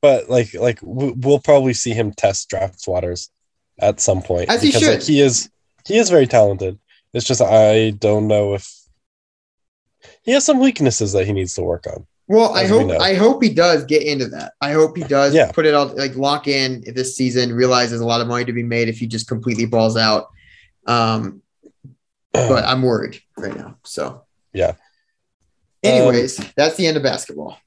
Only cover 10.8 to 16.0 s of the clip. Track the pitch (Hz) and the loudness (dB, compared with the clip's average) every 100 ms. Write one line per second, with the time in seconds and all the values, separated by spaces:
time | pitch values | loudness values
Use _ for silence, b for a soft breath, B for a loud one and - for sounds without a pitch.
10.8 | 139 - 107 95 95 98 92 - 87 85 | 0 0 -2 -2 -2 -2 -4 -6 -6 -6
11.8 | - - - _ _ 214 226 185 190 220 | -8 -16 -18 _ _ 2 2 2 2 2
12.8 | 202 165 180 190 220 277 233 143 175 160 | 2 0 0 4 4 4 0 2 2 2
13.8 | 127 151 147 143 120 - - _ 139 151 | 2 0 0 -4 -6 -8 -16 _ -2 2
14.8 | 156 170 143 139 143 156 - - 156 147 | 2 0 -2 2 4 4 2 2 2 2
15.8 | 139 - | 0 -4